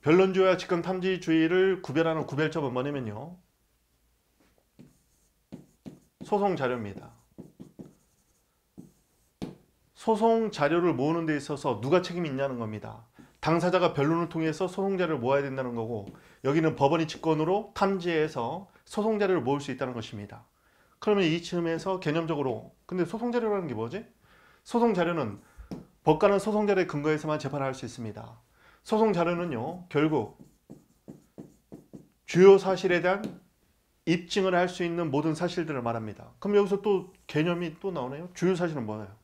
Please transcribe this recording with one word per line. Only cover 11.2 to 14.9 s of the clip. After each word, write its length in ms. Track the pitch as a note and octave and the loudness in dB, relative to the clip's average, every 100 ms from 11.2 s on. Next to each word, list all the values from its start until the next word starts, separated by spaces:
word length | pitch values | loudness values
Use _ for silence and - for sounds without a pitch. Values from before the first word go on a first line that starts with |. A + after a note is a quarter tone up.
| D#3+ | -2
데 100 | D3 | -4
있어서 440 | C#3 C#3+ C#3+ A2 | -4 -4 -2 -2
누가 220 | A#2+ F3 | 2 0
책임이 260 | F3+ F3 E3 | 0 -6 -4
있냐는 300 | C3 C#3 B2 | -4 -4 -4
겁니다. 480 | A2 G#2+ A2 A2+ - _ - _ | -8 -8 -12 -18 -20 _ -20 _
당사자가 560 | - E3 F3 F3+ F3 | 0 2 2 2 2
변론을 340 | D#3+ C#3+ E3 E3+ | 2 2 2 -2
통해서 380 | E3 D#3+ D#3 F#3 | -2 -2 -2 -4
소송 320 | F3+ G3 | -2 -2